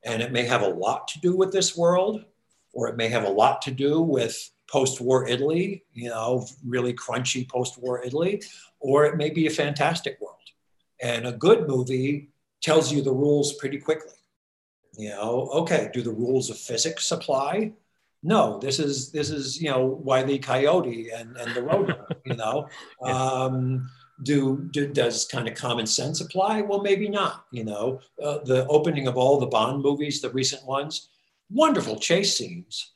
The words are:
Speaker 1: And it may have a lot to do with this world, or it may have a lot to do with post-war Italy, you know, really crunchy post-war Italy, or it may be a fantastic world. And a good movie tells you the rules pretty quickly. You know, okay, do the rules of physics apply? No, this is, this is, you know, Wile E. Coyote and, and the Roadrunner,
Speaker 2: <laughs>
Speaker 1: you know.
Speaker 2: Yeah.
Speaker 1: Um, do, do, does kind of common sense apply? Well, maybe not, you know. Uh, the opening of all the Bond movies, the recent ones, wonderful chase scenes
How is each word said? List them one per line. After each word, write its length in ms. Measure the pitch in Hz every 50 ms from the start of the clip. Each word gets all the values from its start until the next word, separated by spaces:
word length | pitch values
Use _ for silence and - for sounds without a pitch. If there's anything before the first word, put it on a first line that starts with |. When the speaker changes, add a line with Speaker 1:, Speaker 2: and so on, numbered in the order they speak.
| _
Speaker 1:
And 160 | 117 117 113 120
it 100 | 123 127
may 120 | 120 120
have 180 | 120 127 117 107
a 60 | 95
lot 400 | 87 85 92 107 123 - - -
to 120 | - 156
do 160 | 151 175 180
with 160 | 185 190 185 190
this 240 | 190 190 - -
world, 480 | 170 170 170 180 180 185 208 220 214 - _ _ _ _ _ _ _ _ _ _
or 160 | 123 117 117
it 80 | 110
may 120 | 120 113 113
have 160 | 120 120 107
a 60 | 98
lot 320 | 98 101 110 135 156 - -
to 80 | 139
do 300 | 127 127 139 143 147 160
with 500 | 165 170 143 127 117 113 - - - - _ _ _ -
post-war 600 | - 139 135 131 131 - 123 123 131 131 123 120
Italy, 560 | 123 123 139 147 160 170 185 202 202 180 _ _ _
you 160 | 117 120 120
know, 380 | 117 113 110 117 127 127 117 - - - -
really 260 | 127 120 127 123 123 123
crunchy 560 | 120 - - 120 120 123 123 - 127 127 127
post-war 540 | - 123 123 - - - 120 127 127 120 123
Italy, 380 | 123 123 151 170 185 208 202 - - - - - _ _ _
or 240 | - 135 135 147 147
it 100 | 147 147
may 140 | 165 147 151
be 160 | 160 170 160
a 40 | 156
fantastic 680 | 156 - 147 143 147 143 143 156 175 170 - 135 - -
world. 160 | 104 - - _ _ - _ _ _ _ _ _ _ _ _ _
And 260 | 127 120 120 117 113
a 60 | 123 117
good 360 | 107 117 175 226 233 170 147
movie 600 | 135 127 123 127 131 127 131 135 147 147 - - _ _ _ _ _ _ -
tells 300 | - 151 165 156 127 131
you 100 | 143 135
the 100 | 139 131
rules 420 | 131 143 147 147 147 143 147 -
pretty 240 | - - 135 135 139
quickly. 340 | - - 156 156 - - - _ _ _ _ _ _ _ _ _ _ _ _ _ _ _ _ -
You 120 | 107 107
know, 380 | 104 101 104 113 120 127 135 135 135
okay, 360 | 156 170 - 180 143 107 107 -
do 100 | 127 113
the 100 | 117 110
rules 380 | 107 120 120 131 131 127 -
of 80 | 110 -
physics 520 | - - 123 113 - 160 - - - - 170
apply? 600 | 160 - - 143 131 139 143 170 202 220 214 - _ _ _ _ _ _ _ _ _ -
No, 360 | 151 214 214 147 113 104 101
this 200 | 110 139 135 -
is, 320 | 156 143 139 127 - - -
this 180 | 151 143 -
is, 300 | 156 147 135 131 - -
you 100 | 165 151
know, 140 | 135 127 131
Wile 440 | 131 135 - 131 127 131 131 131 135
E. 80 | 139 135
Coyote 720 | 135 - 123 131 139 147 175 185 165 127 117 113 113 113
and, 260 | 113 113 117 113 123
and 180 | 127 120 117 117
the 60 | 123
Roadrunner, 560 | 123 139 165 - - - 175 - - - - -
Speaker 2:
<laughs> 40 | _
Speaker 1:
you 100 | 127 123
know. 320 | 113 113 107 120 147 151 - - - - - - _ 127
Speaker 2:
Yeah. 80 | 131 131
Speaker 1:
Um, 720 | 127 131 131 131 127 131 131 131 131 127 127 131 131 127 - - - _ _ _ _ 131
do, 460 | 117 147 143 135 135 135 143 - -
do, 160 | - 147 143
does 380 | 143 131 - 123 117 - - -
kind 220 | - - 117 120 110
of 60 | -
common 280 | - - 127 120 117 110
sense 340 | 214 - - 131 139 165 -
apply? 400 | 185 170 - 185 190 208 220 214 208
Well, 180 | 202 202 196 202
maybe 260 | 202 196 196 214 202
not, 360 | 196 202 190 147 - - - _
you 140 | - 120 110
know. 340 | 110 104 104 107 127 131 131 - _ _ - 147
Uh, 160 | 147 147 147 -
the 200 | 127 127 127 131 131
opening 400 | 151 151 151 170 156 143 135 127
of 80 | 120
all 240 | 127 127 131 143 139
the 60 | 127
Bond 360 | 117 117 113 110 123 135 143 135
movies, 380 | 139 143 143 147 147 139 -
the 100 | - 123
recent 340 | 123 131 127 127 - 135 -
ones, 440 | 127 131 139 147 156 156 - - _ _ _ _ _ _ _ _ _
wonderful 460 | 190 240 311 320 277 185 - - 107 -
chase 380 | - - 165 185 196 - - -
scenes 540 | 120 92 87 85 90 _ - - - - _